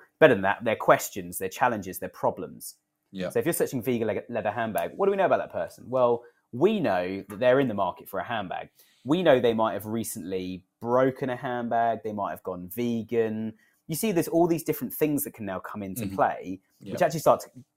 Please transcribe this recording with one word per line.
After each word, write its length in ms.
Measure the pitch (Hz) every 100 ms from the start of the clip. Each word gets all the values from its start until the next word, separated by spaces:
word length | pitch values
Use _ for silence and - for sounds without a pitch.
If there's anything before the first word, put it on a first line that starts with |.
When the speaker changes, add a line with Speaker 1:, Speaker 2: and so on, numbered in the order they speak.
| _ -
Speaker 1:
better 160 | 156
than 80 | 101
that, 220 | 95 -
they're 100 | 117
questions, 640 | 104 - 143 - 101 87 -
they're 100 | 95
challenges, 520 | - 127 110 92 87
they're 80 | 92
problems." 680 | - 123 95 80 58 - - _ _ _
Speaker 2:
Yeah. 160 | 95 90
Speaker 1:
So 80 | 120
if 60 | 131
you're 60 |
searching 300 | - - 135
vegan 260 | 127 120 110
le-, 140 | 101 -
leather 220 | 117 104
handbag, 420 | 113 113 90 87 -
what 100 | 196
do 60 |
we 40 | 196
know 100 | 165
about 120 | 110
that 140 | 78
person? 320 | 98 82 - 117
Well, 360 | 127 123 120 - _ _
we 300 | 120 190 214
know 420 | 123 92 90 98 -
that 100 | 101
they're 220 | 123 131
in 80 | 131
the 60 |
market 340 | 101 92 - -
for 100 | 95
a 60 |
handbag. 460 | 87 113 87 82 82 _ _ _
We 180 | 123 175
know 160 | 165 127
they 160 | 117
might 200 | 113 110
have 120 | 98 107
recently 800 | 113 127 107 85 95 92 92 - -
broken 500 | 117 123 135 131 131
a 60 | 123
handbag, 640 | 131 123 117 117 117 110
they 100 | 107
might 180 | 104 92
have 120 | 87
gone 260 | - 90 90
vegan. 800 | 120 120 117 104 117 110 110 110 - _ _ -
You 80 |
see, 160 | 156 220
there's 160 | 170 -
all 220 | 165 170
these 160 | 165
different 280 | 156 147 123
things 300 | - 151 143
that 100 | -
can 120 | - 101
now 140 | 92
come 200 | - 107
into 220 | 98 95 101
Speaker 2:
Mm-hmm. 100 | 98
Speaker 1:
play, 440 | 117 64 87 95 _ _
Speaker 2:
Yeah. 120 | 101
Speaker 1:
which 100 | 117
actually 180 | 170 156
starts, 260 | 139 113 - 127 -